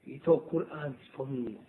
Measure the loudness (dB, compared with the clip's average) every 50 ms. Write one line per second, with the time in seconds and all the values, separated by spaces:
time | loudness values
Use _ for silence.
0 | _ -12 -14 -2 6 6 6 6 6 0 -2 -2 -2 -2 -6 -6 -6 -6 -6 -8
1 | -14 -18 -8 -8 -6 -4 -2 -4 -4 -4 -6 -10 -16